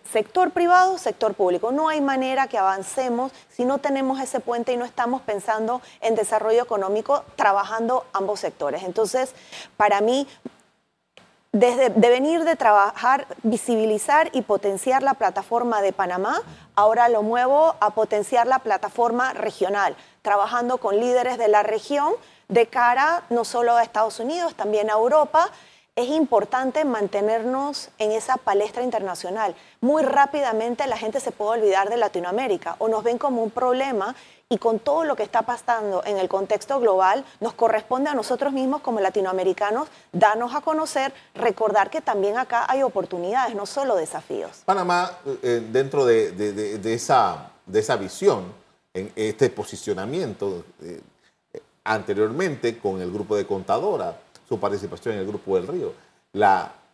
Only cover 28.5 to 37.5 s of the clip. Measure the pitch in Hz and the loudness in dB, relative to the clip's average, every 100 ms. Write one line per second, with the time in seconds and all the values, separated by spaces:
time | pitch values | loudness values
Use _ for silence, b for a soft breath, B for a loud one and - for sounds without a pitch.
28.5 | 196 208 240 247 220 190 170 180 208 208 | 0 0 -4 -4 -4 -6 -8 -8 -4 -4
29.5 | - B B 240 311 262 277 277 294 269 | -6 B B 0 2 2 2 2 2 -2
30.5 | 220 226 240 277 220 220 254 247 - 208 | -2 -2 -2 -4 -4 -4 -4 -6 -4 -2
31.5 | 233 214 190 196 240 208 180 175 202 262 | 2 2 2 2 0 0 -2 -4 -2 -2
32.5 | 180 170 170 220 220 220 240 285 247 220 | -2 -4 -4 -2 0 0 0 -2 -2 -2
33.5 | 233 254 254 277 226 202 262 B B B | -2 0 0 -2 -2 -4 -8 B B B
34.5 | - 233 220 285 302 311 262 208 226 226 | -2 0 0 0 0 0 -2 -2 -2 -2
35.5 | 233 - 226 208 180 - 202 185 190 190 | -4 -2 -2 -2 -4 -2 -2 0 -2 -2
36.5 | 208 - 277 233 190 185 226 269 B 226 | -4 -2 0 2 4 4 2 -4 B -8